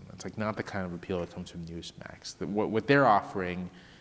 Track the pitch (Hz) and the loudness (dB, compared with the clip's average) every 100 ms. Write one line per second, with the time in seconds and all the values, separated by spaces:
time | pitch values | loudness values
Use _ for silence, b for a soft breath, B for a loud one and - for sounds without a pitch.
0 | 95 95 98 90 107 101 - 101 92 87 | -16 -12 -10 -4 -2 -2 -4 -4 -4 -6
1 | - 92 85 - 90 87 82 85 82 - | -4 -2 -2 -6 -10 -10 -10 -10 -10 -12
2 | - - - - 82 104 101 110 107 143 | -14 -14 -12 -6 -2 0 0 2 4 8
3 | 131 101 - 101 90 87 90 - B B | 8 6 4 -2 -2 -2 -6 -10 B B